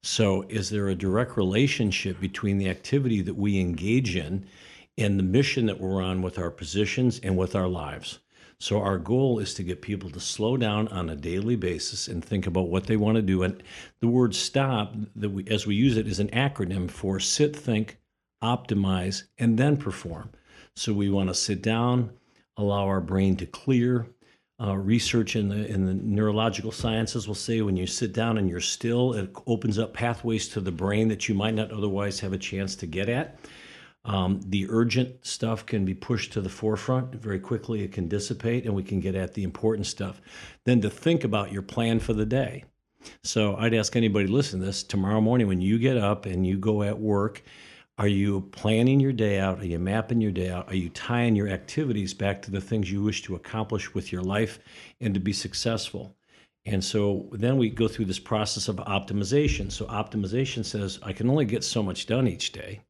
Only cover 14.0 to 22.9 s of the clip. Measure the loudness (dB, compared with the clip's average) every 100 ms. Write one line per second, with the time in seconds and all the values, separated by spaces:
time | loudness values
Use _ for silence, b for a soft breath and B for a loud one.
14 | 2 4 4 2 -2 0 2 0 -2 -6
15 | -10 -6 -4 -4 -2 -2 2 4 4 4
16 | 0 -2 0 2 0 0 -4 -2 -4 -4
17 | -2 -2 -2 2 2 2 0 0 0 -6
18 | _ _ _ _ 0 0 0 2 2 2
19 | 0 -6 -10 0 2 4 4 2 -2 -6
20 | -10 -10 -12 B B B B -8 -2 2
21 | 2 2 2 0 -2 0 0 2 4 2
22 | 0 -6 b b b -2 0 2 2